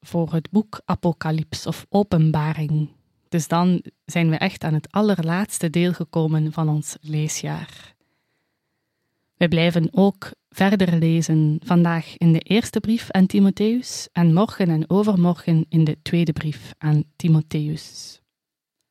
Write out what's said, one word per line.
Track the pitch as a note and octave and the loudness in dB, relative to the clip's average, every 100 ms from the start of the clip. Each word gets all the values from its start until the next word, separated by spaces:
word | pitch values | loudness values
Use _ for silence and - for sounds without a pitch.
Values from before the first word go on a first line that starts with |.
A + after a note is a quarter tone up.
voor | - E3+ D#3+ | -8 -6 -2
het | E3 - | -4 -2
boek | G3+ - - | -2 -2 -12
Apocalyps | - F#3 F3 D#3+ D#3+ D#3 D3+ - - | -6 -2 -2 -2 -4 -4 -4 -10 -10
of | - - | -10 -2
Openbaring. | G3+ G3+ F3 D#3 D#3 D3+ D#3+ D3+ D3+ D3+ _ _ _ _ | -2 2 2 2 0 -2 -4 -4 -2 -4 _ _ _ _
Dus | F3 C#3+ | -6 -2
dan | E3+ F3+ F3 - _ | 0 2 0 -4 _
zijn | - E3+ E3 | -8 -2 0
we | D#3+ | 0
echt | F#3+ - | -2 -4
aan | D#3+ | -4
het | D#3 - | -4 -2
allerlaatste | G3 G#3+ F#3+ E3 F3 G#3 - E3+ | 0 0 0 -2 -2 -4 -4 -2
deel | D#3+ F3 | 0 0
gekomen | E3+ D#3+ E3+ D#3+ D#3 D#3 | -2 -4 -2 0 0 -2
van | D#3+ D#3 | -2 -2
ons | D3+ D3 - | -2 -4 -14
leesjaar. | D3+ D3+ D#3 - D3 D#3 D#3+ - - _ _ _ _ _ _ _ _ _ _ _ _ _ _ _ | -8 -4 -4 -6 -8 -10 -12 -18 -20 _ _ _ _ _ _ _ _ _ _ _ _ _ _ _
Wij | F3 | 0
blijven | E3 E3+ E3+ E3 | 2 2 2 0
ook | - G3 - - - _ | 2 2 0 -18 -20 _
verder | - G3 G3+ F3+ E3 | 0 2 2 2 2
lezen, | E3 E3 D#3+ D#3+ D#3 D3+ | 2 2 2 2 2 0
vandaag | - F3 E3+ E3 - - | 0 2 2 0 -6 0
in | E3+ | 2
de | E3 | 2
eerste | - G3+ - A3 | 2 -2 0 -4
brief | G#3 A3+ - | -2 -4 0
aan | F#3+ F#3 | 2 4
Timotheus | G3+ G3 F#3+ G#3+ A#3+ - - - | 4 2 2 0 0 -4 -14 -8
en | - E3+ | 2 4
morgen | E3 A3 - F#3 | 4 2 0 0
en | D#3 D#3+ | 0 0
overmorgen | F#3 G#3 F#3+ F3 F3 - D#3+ D#3 | 0 2 2 2 0 0 0 2
in | E3 | 2
de | D#3 D3+ | 2 -2
tweede | - E3+ E3 | -2 0 0
brief | D#3 D#3 C#3+ - - | -2 -8 -10 -16 -6
aan | D3+ D3+ - _ | 0 0 -2 _
Timotheus. | E3+ D#3 D3+ D#3 D3+ D#3 - - - - _ _ _ _ _ _ _ | 2 2 2 -6 -4 -8 -12 -20 -20 -20 _ _ _ _ _ _ _